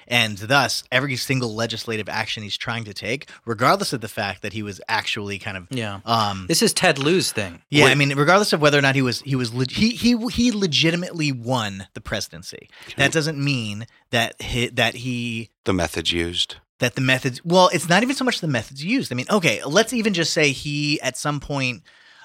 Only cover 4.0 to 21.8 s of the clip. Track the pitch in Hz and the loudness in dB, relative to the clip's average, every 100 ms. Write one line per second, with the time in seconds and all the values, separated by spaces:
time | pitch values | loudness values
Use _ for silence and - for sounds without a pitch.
4 | 107 - 101 92 107 107 104 95 - 110 | -6 -6 -6 -4 -8 -8 -8 -8 -2 -2
5 | - - 101 98 - 95 87 131 110 98 | -2 -4 -6 -8 -8 -10 -8 -8 -6 -6
6 | 113 113 104 98 90 165 226 - 185 139 | 0 2 2 -2 -2 2 2 4 2 4
7 | 143 185 135 - 98 82 - 143 139 135 | 2 2 0 -4 -6 -8 0 6 6 6
8 | 139 139 147 190 208 180 147 143 135 135 | 2 2 4 6 4 4 4 6 4 4
9 | 127 113 - 135 120 120 131 - 220 226 | 2 0 -2 -2 0 -2 -2 2 0 2
10 | 233 240 233 208 247 208 196 135 156 175 | 2 2 0 0 0 2 0 2 2 2
11 | 180 170 151 131 117 127 107 98 98 - | -4 -2 -2 -2 0 0 0 -6 -12 -14
12 | - 110 - 80 92 - - - - - | -6 -6 -6 -12 -16 -18 -20 -20 -10 0
13 | 139 160 147 139 143 135 110 104 113 _ | 2 2 -2 -2 -2 -2 -4 -8 -12 _
14 | - 120 117 - - 123 120 123 117 123 | -4 0 0 -4 -6 -2 -2 2 0 0
15 | 127 120 120 113 110 _ - 92 85 - | -6 -4 -4 -6 -10 _ -2 0 0 -2
16 | 80 85 85 87 - - _ - 127 - | -2 -2 -2 -2 -6 -8 _ -4 -4 0
17 | 131 131 139 123 170 180 185 175 160 175 | 2 2 0 -6 2 6 6 4 2 2
18 | 247 277 254 - 165 127 104 135 160 262 | 2 0 -2 -2 0 -2 -4 -10 -4 -2
19 | 160 123 127 202 165 104 117 170 226 247 | -2 -6 0 2 2 0 0 2 2 0
20 | 220 175 165 - 147 131 147 147 147 151 | 0 0 0 2 2 2 -4 -2 -2 -2
21 | 131 - 151 147 - 143 127 113 | -4 -4 -4 -4 -4 -4 -4 -6